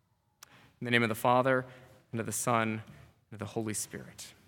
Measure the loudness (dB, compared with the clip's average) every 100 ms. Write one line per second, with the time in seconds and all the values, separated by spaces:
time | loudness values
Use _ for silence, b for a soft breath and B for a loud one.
0 | _ _ _ _ B B B B 2 4
1 | 4 2 4 4 4 2 0 B B B
2 | _ -6 -4 -4 0 2 2 -2 -8 -20
3 | -20 _ _ -12 -8 -6 -4 -6 -8 -10
4 | -14 -18 -20 -20